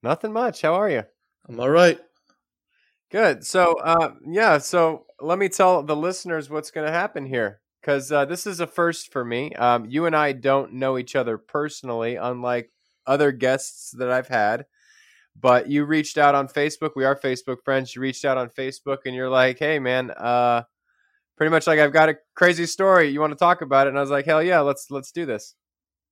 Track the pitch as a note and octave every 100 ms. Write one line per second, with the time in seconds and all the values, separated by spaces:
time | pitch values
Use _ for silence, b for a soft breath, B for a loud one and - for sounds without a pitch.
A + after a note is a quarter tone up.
0 | A#2 D#3+ A3 G#3+ B3 - D#3 F3 G#3 C3+
1 | - _ _ _ _ A#2 B2+ D#3+ F3 -
2 | _ _ _ _ _ _ _ _ _ _
3 | _ G3 G#3+ C3 - F#3+ F3 E3 - E3
4 | D#3 - - F3+ A3+ D3+ - F3+ E3 D#3
5 | _ _ C#3+ F#3 G3 - F#3 F3+ D3 D3+
6 | E3 F3+ F3 D#3+ C#3 D3+ D3+ - D3+ E3
7 | G3+ F3 C3+ B2+ G#2+ G#2 _ _ - C#3
8 | C3+ D3 C#3 F3 - F3 E3+ - E3+ E3
9 | - C3+ A#2+ A#2+ D3 - B2 A#2+ A2 C#3
10 | E3+ D#3 D3 C3+ C3+ C#3 - B2 C3 C3
11 | B2 C#3 A#2+ A2+ _ D3+ D3+ D3 C3 A#2
12 | A2+ A#2+ A#2 B2 B2 A#2+ A#2 _ _ _
13 | - C#3 D3 C3 B2+ C3 - - - A#2+
14 | B2 B2+ B2 B2+ G#2 A#2 - b b b
15 | b b b _ B2+ B2 B2 C#3+ D3 D#3
16 | D3+ - D3 C#3+ C3+ - D3 D3+ D#3 C#3
17 | C3+ C#3 C#3 B2+ - B2+ - C3+ B2 B2+
18 | C3+ B2+ C#3+ C3 A#2+ - C3 C3 - C3+
19 | C3 B2+ C3 C3 C3 B2+ D3+ D#3 B2+ B2+
20 | B2+ - A#2 B2 A#2+ A#2+ A#2+ _ _ _
21 | _ _ _ _ D#3 D#3+ - D#3 D3 D3+
22 | D#3 D3 _ - F3+ E3+ E3+ - F#3+ F#3
23 | D3+ C#3 D#3 D3 F3 F3 C#3+ C3+ C#3 C#3
24 | C#3 C#3+ C#3 D#3 E3+ F3 C#3+ C#3 - C#3
25 | C3+ - D#3+ G#2+ - _ _ _ _ _
26 | _